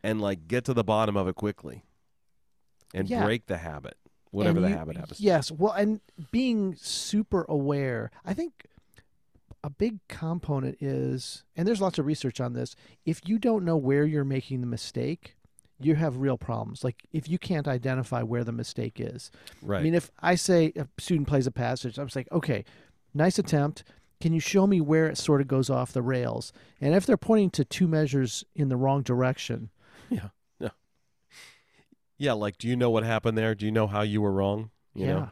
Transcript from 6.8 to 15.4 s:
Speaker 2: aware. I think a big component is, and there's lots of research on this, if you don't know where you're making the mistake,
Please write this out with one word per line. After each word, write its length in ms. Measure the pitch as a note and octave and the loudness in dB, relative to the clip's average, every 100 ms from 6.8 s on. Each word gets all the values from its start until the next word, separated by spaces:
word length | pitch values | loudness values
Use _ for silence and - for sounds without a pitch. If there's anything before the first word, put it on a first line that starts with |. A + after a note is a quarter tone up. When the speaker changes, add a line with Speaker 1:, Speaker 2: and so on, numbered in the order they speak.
| - - - G#3 A3 G3 D#3+ | -8 -8 -2 -2 0 -2 0
Speaker 2:
aware. 640 | D3+ C#3 C#3+ C3+ A#2 A2+ - | -2 0 0 0 -4 -6 -10
I 100 | - | -8
think 320 | G3 E4+ _ - _ _ - _ _ _ _ _ - | -4 -6 _ -20 _ _ -20 _ _ _ _ _ -12
a 80 | D3 | -12
big 300 | C#3 A3 G#3+ _ | -2 -2 -2 _
component 680 | - D#3+ F3 - C#3+ C3 C3+ | -8 -6 -4 -2 -2 -2 -4
is, 600 | C#3 C3 C3 C3 - - _ - | -4 -2 -2 -4 -8 -16 _ -4
and 100 | F3+ | -2
there's 140 | A3+ | 0
lots 180 | F#3+ E3+ | 0 0
of 60 | |
research 340 | C#3+ D3+ C3 - | -2 -2 -4 -4
on 140 | B2 | -6
this, 240 | B2 A#2+ - - _ - | -4 -8 -10 -20 _ -6
if 200 | E3 E3+ | -6 -2
you 120 | A3 | 0
don't 260 | A#3+ A3 | 2 2
know 140 | F3 D#3+ | 2 2
where 260 | C3+ C#3 | 4 4
you're 200 | D3+ D3+ C#3 | 4 0 0
making 340 | C3+ - C3 | -2 -4 -6
the 60 | B2 | -4
mistake, 680 | A#2+ - - B2 E3+ - _ | -6 -6 -4 -4 -6 -12 _